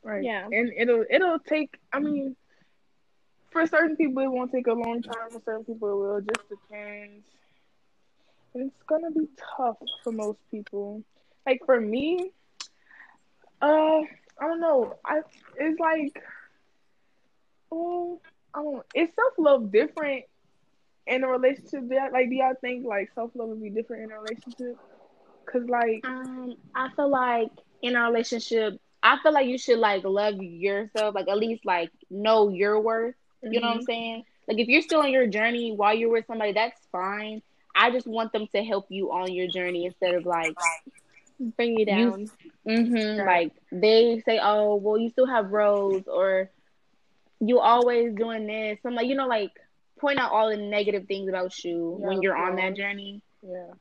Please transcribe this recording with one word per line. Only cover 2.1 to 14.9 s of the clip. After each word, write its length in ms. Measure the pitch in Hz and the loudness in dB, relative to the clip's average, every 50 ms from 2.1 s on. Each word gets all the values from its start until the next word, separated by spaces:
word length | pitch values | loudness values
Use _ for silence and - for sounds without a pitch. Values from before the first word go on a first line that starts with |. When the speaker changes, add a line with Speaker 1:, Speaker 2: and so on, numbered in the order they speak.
| 294 285 277 269 254 _ _ _ _ _ _ _ _ _ _ _ _ _ _ _ _ _ _ _ _ _ _ _ | -2 -4 -4 -6 -10 _ _ _ _ _ _ _ _ _ _ _ _ _ _ _ _ _ _ _ _ _ _ _
Speaker 1:
for 160 | - 330 330 | -2 0 0
certain 300 | 320 - 311 330 311 311 | 2 4 2 2 2 2
people, 260 | 302 330 285 262 262 | 0 0 0 0 0
it 60 | 269 269 | -2 -2
won't 240 | 254 247 254 254 | -2 -2 -4 -2
take 160 | - 254 247 240 | -4 -2 0 0
a 40 | |
long 300 | 226 240 233 233 233 240 | 0 0 -2 -4 -4 -6
time. 280 | 233 214 233 226 226 226 | -6 -8 -8 -10 -10 -12
For 80 | 233 226 _ | -14 -12 _
certain 200 | - 220 220 226 | -8 -8 -8 -8
people, 260 | - 226 220 220 208 | -10 -10 -6 -4 -2
it 60 | 202 | -2
will. 200 | 202 196 196 208 | -2 -2 -2 -4
It 100 | 208 202 208 226 | -4 -4 -4 -6
just 140 | 233 - _ | -6 -6 _
depends. 760 | 214 196 _ _ 208 208 208 208 208 208 208 202 202 208 208 _ _ _ _ _ _ _ _ _ _ _ _ _ _ _ _ _ _ _ _ _ _ _ _ _ _ | -20 -20 _ _ -16 -14 -14 -14 -14 -16 -18 -20 -20 -20 _ _ _ _ _ _ _ _ _ _ _ _ _ _ _ _ _ _ _ _ _ _ _ _ _ _ _
And 160 | 247 262 269 | -8 -8 -8
it's 120 | _ _ _ | _ _ _
gonna 240 | - 311 311 330 330 | -2 -2 -2 -2 -2
be 180 | 311 320 311 - - - - - - | -2 -2 -2 -2 -6 -18 -16 -14 -6
tough 200 | - 262 240 214 - - 220 - - | -2 -2 -2 -2 -4 -10 -12 -12 -8
for 100 | _ 240 | _ -8
most 260 | 226 220 214 208 214 _ _ _ | -6 -4 -6 -6 -6 _ _ _
people. 520 | - 214 208 - - 202 202 202 208 214 220 _ _ _ _ _ _ _ _ | -12 -12 -12 -10 -8 -8 -8 -8 -10 -14 -16 _ _ _ _ _ _ _ _
Like, 160 | 269 262 254 370 | -2 -2 0 4
for 120 | - 262 240 | 4 4 4
me, 520 | 220 208 214 254 277 311 349 359 359 381 _ _ _ _ _ _ - - _ _ _ _ - - - - _ _ _ _ _ _ _ _ _ _ | 4 0 -2 -2 0 0 -2 -2 -4 -8 _ _ _ _ _ _ -18 -18 _ _ _ _ -20 -20 -20 -20 _ _ _ _ _ _ _ _ _ _
uh, 400 | - 294 302 311 311 311 311 311 311 302 - _ _ _ _ - | 4 4 6 6 6 4 4 2 2 -2 -12 _ _ _ _ -6
I 60 | 269 311 | -4 -4
don't 120 | 330 330 | -4 -2
know. 360 | 339 330 302 262 226 - | 0 2 2 2 2 0